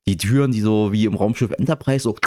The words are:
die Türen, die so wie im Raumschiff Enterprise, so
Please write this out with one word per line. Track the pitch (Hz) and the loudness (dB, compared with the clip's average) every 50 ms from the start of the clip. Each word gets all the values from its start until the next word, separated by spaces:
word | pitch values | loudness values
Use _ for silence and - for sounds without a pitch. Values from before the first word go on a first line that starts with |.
| _ - | _ -2
die | 95 | -2
Türen, | 80 - 101 123 139 143 131 123 | 0 0 0 2 2 2 2 0
die | 110 104 | 0 0
so | 107 107 107 107 101 101 | 2 2 2 2 2 2
wie | 107 110 | 0 0
im | 107 98 | 0 0
Raumschiff | 101 101 107 117 - 123 101 - | 0 0 0 0 -2 -4 -4 -2
Enterprise, | - - 160 156 - - - 135 135 - | -2 -2 -2 -2 -2 -2 -2 -2 0 0
so | 117 104 - - | -2 -4 -4 -6